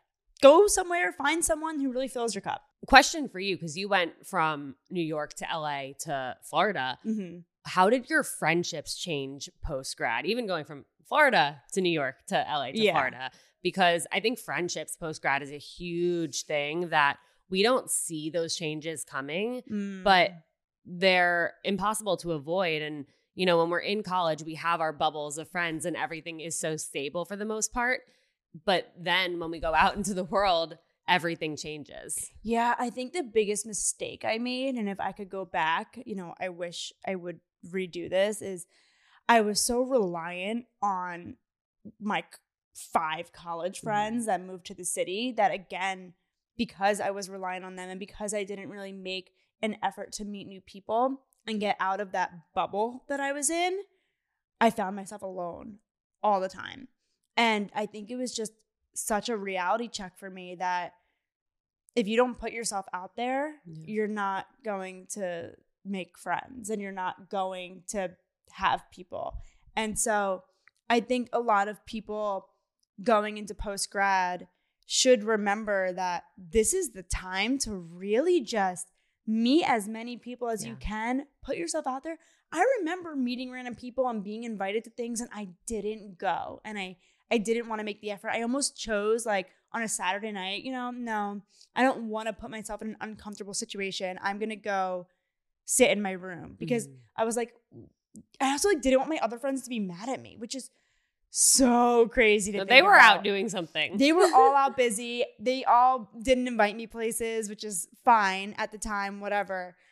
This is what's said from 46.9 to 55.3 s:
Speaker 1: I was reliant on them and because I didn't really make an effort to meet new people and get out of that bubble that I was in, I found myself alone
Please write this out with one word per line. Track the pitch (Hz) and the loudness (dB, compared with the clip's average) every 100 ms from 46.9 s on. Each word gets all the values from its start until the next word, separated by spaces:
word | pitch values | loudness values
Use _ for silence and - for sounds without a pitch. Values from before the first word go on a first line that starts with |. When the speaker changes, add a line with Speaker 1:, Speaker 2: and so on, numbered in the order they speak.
| 208 | 2
Speaker 1:
I | 196 | -2
was | 202 185 | -4 -8
reliant | 196 185 185 | -8 -8 -8
on | 185 185 | -10 -12
them | 185 | -12
and | 185 | -12
because | 202 - 214 | -12 -10 -6
I | 208 | -4
didn't | 196 202 196 | -4 -8 -12
really | 202 196 | -12 -12
make | 196 190 185 180 _ _ - | -12 -8 -8 -10 _ _ -6
an | 220 208 | -6 -2
effort | 196 196 202 | -4 -4 -12
to | - | -10
meet | 208 202 202 | -10 -12 -12
new | 190 | -16
people | - 196 - 220 262 269 _ _ - | -18 -16 -2 2 2 0 _ _ -6
and | 214 | -2
get | 202 - | 0 0
out | 185 190 | 0 -2
of | 202 | -2
that | 190 180 175 - | -2 -2 -4 -8
bubble | - 165 196 226 247 - | -4 -2 0 -4 -4 -6
that | 277 | -4
I | 277 | -2
was | 285 294 | -2 -2
in, | 330 359 381 403 _ _ _ _ _ _ - | 0 0 -2 -8 _ _ _ _ _ _ 2
I | 226 | 2
found | - 190 | 2 -6
myself | 202 196 208 | -6 -12 -12
alone | 190 | -12